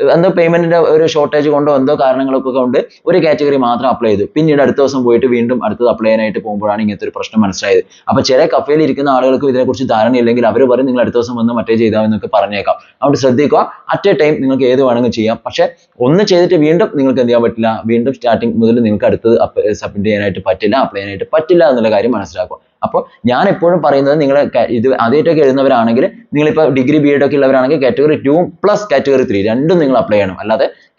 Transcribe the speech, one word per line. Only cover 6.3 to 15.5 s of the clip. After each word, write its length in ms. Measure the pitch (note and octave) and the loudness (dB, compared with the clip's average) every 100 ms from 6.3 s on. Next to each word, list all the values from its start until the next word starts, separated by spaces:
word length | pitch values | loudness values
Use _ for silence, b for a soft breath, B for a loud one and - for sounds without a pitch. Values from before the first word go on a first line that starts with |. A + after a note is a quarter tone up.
| F#2+ | -6
പോകുമ്പോഴാണ് 440 | G#2+ G#2 G#2 G#2 | -8 -6 -4 -2
ഇങ്ങനത്തെ 220 | G#2+ F#2+ | -4 -4
ഒരു 80 | G#2 F#2+ | -8 -8
പ്രശ്നം 260 | F#2+ A2 | -6 -2
മനസ്സിലായത്. 420 | G2+ F#2 G#2 F#2 - b b | -2 -2 0 0 -2 b b
അപ്പൊ 140 | B2+ | -2
ചില 260 | C3+ C3 E3 C#3 | 2 2 2 0
കഫേയിൽ 260 | C3+ D3+ | 0 0
ഇരിക്കുന്ന 280 | C#3+ C3+ C#3+ | 0 -2 -2
ആളുകൾക്ക് 340 | C3 B2+ C3 | 0 0 0
ഇതിനെക്കുറിച്ച് 400 | C#3 B2+ B2+ B2+ | 0 0 -2 -2
ധാരണയില്ലെങ്കിൽ 640 | B2 A2+ A2+ B2+ A#2 A#2+ A#2 | -2 0 2 2 2 2 0
അവർ 220 | A2+ C3 | 2 2
പറയും 180 | B2 C3+ | 2 0
നിങ്ങൾ 140 | B2 | 0
അടുത്ത 140 | A2 | 0
ദിവസം 220 | A#2+ A#2 A#2+ | -2 -4 -2
വന്ന് 160 | A2+ | -2
മറ്റേ 220 | A#2 A2 | -2 -2
ചെയ്താമെന്നൊക്കെ 540 | A2+ A2+ G#2+ A2 G#2+ G2 | 0 0 0 0 -2 -2
പറഞ്ഞേക്കാം. 400 | G#2+ G2 G2+ F#2 | -2 -2 -2 -4
അതുകൊണ്ട് 440 | - - - C#3 C3 | -6 -8 -4 -2 0
ശ്രദ്ധിക്കുക, 540 | C3 B2 C#3+ E3 - B - | 2 2 2 0 -2 B -6
at 160 | D3+ G3+ | -2 0
a 60 | F#3+ | 2
time 240 | D3+ D#3 | 2 0
നിങ്ങൾക്ക് 240 | C3+ C3 | -2 0
ഏത് 180 | B2+ B2+ | 2 2
വേണമെങ്കിലും 300 | C3 A#2 B2 | 2 0 0
ചെയ്യാം. 260 | A2+ G#2+ A2+ | -2 -2 -4
പക്ഷെ 220 | - | -6